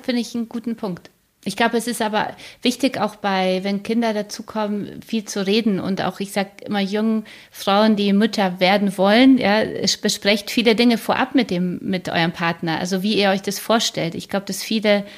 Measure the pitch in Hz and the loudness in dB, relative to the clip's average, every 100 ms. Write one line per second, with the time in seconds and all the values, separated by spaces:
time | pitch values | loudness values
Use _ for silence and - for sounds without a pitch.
0 | 254 240 226 233 226 233 233 226 208 170 | -4 -4 -4 -6 -6 -8 -8 -6 -6 -8
1 | - _ _ _ 208 - 233 233 233 233 | -14 _ _ _ -6 -2 0 0 -2 -4
2 | 214 208 - - - - 254 254 262 - | -2 -2 -4 -8 -18 -4 -2 0 -2 0
3 | 202 - 202 190 185 185 202 202 202 226 | -4 -4 -2 0 0 0 -2 -4 -2 -2
4 | 233 208 208 - 220 220 208 208 - - | 0 -2 -6 -10 -8 -4 -4 -4 -6 -12
5 | - 226 208 208 190 220 226 185 185 190 | -6 -6 -4 -4 0 2 2 0 -2 -2
6 | 180 - 196 202 196 - - 208 190 214 | -4 -4 -6 -4 -6 -8 -6 -4 -2 0
7 | 220 220 214 - - - - 202 220 202 | 0 -2 -4 -16 -20 -6 0 4 4 4
8 | 202 202 220 220 190 180 185 202 196 185 | 4 4 2 2 -2 2 2 4 2 2
9 | 196 226 269 262 196 214 - - 185 - | 4 6 8 6 4 2 0 -2 -2 -2
10 | 208 - 202 214 - 247 226 220 240 226 | -2 0 0 0 0 0 2 4 4 2
11 | - - - 269 - 180 180 175 - 180 | 0 0 2 0 0 0 -2 -4 -4 -4
12 | - 175 170 170 170 170 170 160 180 190 | -2 0 0 0 -2 -2 -4 -2 -2 -2
13 | 208 196 196 196 196 190 - 226 - - | 0 2 2 0 -2 -6 0 0 0 -4
14 | 165 175 - 196 202 190 - 220 208 202 | -4 -6 -6 -6 -4 -8 -4 0 2 2
15 | 202 | -2